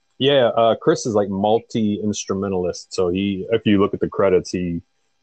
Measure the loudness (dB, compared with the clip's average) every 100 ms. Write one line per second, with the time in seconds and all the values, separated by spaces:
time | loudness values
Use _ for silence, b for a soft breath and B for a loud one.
0 | _ -2 2 4 4 4 2 2 0 0
1 | 0 0 0 0 0 0 0 -2 -2 -2
2 | -4 -4 -6 -4 -2 -2 -4 -6 -10 -4
3 | -2 0 -2 -4 -2 -2 2 2 2 -2
4 | -6 0 2 2 0 -6 -4 -6 _ _
5 | _ _